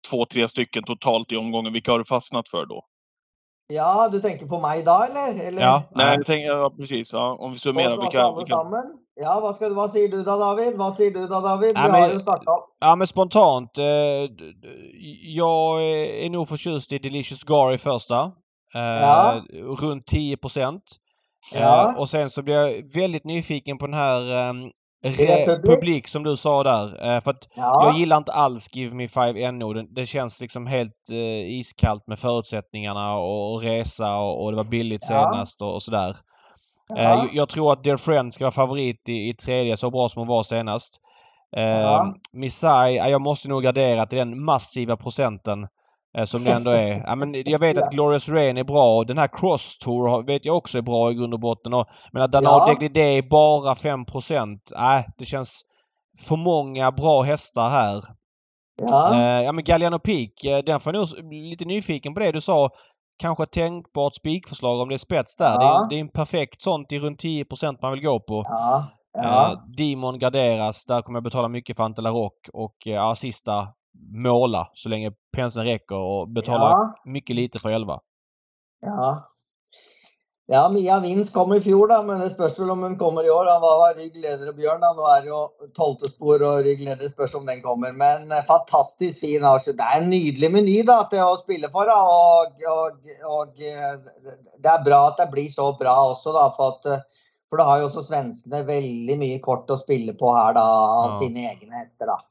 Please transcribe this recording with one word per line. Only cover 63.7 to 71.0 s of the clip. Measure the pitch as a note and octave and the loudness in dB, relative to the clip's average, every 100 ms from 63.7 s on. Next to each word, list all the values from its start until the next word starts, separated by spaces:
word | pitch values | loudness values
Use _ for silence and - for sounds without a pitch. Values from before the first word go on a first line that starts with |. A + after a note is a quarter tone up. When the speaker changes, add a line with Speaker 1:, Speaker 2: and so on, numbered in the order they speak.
| F3 - D3 C#3+ | -6 -10 -4 -4
Speaker 3:
spikförslag | - D3+ F3 - D#3 B2+ A#2+ | -4 -6 -6 -8 -6 -2 -2
om | B2+ | -4
det | |
är | C3+ | -6
spets | - D#3 A#2+ | -4 -4 -4
där. | - D#3+ B2 | 0 0 4
Det | |
är | C3+ | 4
Speaker 2:
Ja. | E3 | 4
Speaker 3:
en, | G#3+ | 0
det | |
är | D3+ | -6
en | D3+ | -6
perfekt | - D3+ F3 C3+ - | -6 -4 -4 -6 -6
sånt | F3 D#3+ C3+ | -4 -4 -6
i | C#3+ | -6
runt | D3 D3+ | -6 -8
tio | E3 D3+ | -8 -8
procent | C3+ C3+ D#3 C3 | -8 -8 -8 -6
man | C3 | -8
vill | C3+ | -4
gå | D3 A#2 | -2 -2
på. | - G#2+ | -4 -6
Speaker 2:
Ja. | G#2 A2+ A#2 C3+ C#3+ _ _ | -4 -4 0 0 -2 _ _
Ja. | - A#2 B2 D#3+ | -6 0 2 2
Speaker 3:
Eh, | - G#2+ B2+ | 0 -12 -4
Demon | D3+ C3 B2+ B2+ | -4 -2 -6 -2
garderas, | B2+ C3+ B2 A2+ G#2+ A2 | -2 2 0 0 -2 -6
där | - A#2+ | -4 -4